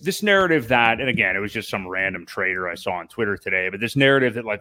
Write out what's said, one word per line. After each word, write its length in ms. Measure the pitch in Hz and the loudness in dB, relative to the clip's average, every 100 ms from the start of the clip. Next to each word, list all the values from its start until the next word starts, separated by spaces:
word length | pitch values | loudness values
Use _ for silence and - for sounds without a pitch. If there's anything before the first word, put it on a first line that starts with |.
this 220 | 165 - | -6 -2
narrative 460 | 214 196 180 156 113 | 2 4 4 2 2
that, 320 | 123 117 117 | 4 4 2
and 80 | 131 | 0
again, 260 | 113 98 | 2 0
it 40 | 95 | 0
was 120 | 104 | -4
just 200 | 113 - | -6 -6
some 180 | 104 90 | -6 -4
random 380 | 92 95 92 82 | -2 -2 -4 -8
trader 420 | - 92 92 90 | -4 -2 -2 -6
I 60 | |
saw 180 | 87 98 | -6 -6
on 160 | 87 82 | -6 -6
Twitter 300 | - 104 95 | -4 -2 -2
today, 320 | 98 92 92 | -2 -2 -2
but 100 | 98 | -4
this 160 | 113 139 | -2 4
narrative 380 | 139 139 123 | 4 6 2
that, 100 | 113 | -2
like, 160 | 113 104 | -6 -4